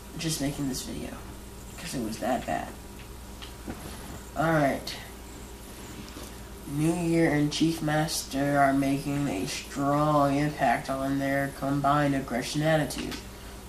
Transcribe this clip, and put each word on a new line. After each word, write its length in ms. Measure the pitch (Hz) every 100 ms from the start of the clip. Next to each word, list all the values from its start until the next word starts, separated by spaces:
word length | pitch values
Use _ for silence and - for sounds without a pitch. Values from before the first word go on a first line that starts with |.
| - -
just 240 | 165 160
making 300 | 139 - 135
this 100 | -
video. 300 | - - - - - - - - - -
'Cause 180 | 170
it 80 | 139
was 140 | 107 -
that 280 | - 117 -
bad. 220 | 71 - - - - - - - - - - - - - - - - -
Alright. 640 | - 156 156 139 117 - - - - - - - - - - - - - - - - - - -
New 260 | 143 160
Year 360 | 175 165 165 160
and 220 | 147 151
Chief 300 | - 165 165
Master 760 | 151 151 160 - - 135 143 143
are 140 | 139
making 560 | 139 139 139 143 143 143
a 180 | - 147
strong 880 | - - - 143 147 151 147 139 139
impact 520 | 151 151 143 143 -
on 300 | 135 135 139
their 340 | 139 139 139 -
combined 560 | 135 143 139 147 143
aggression 480 | 135 - 120 - 147
attitude. 520 | 156 156 131 - - - - - - -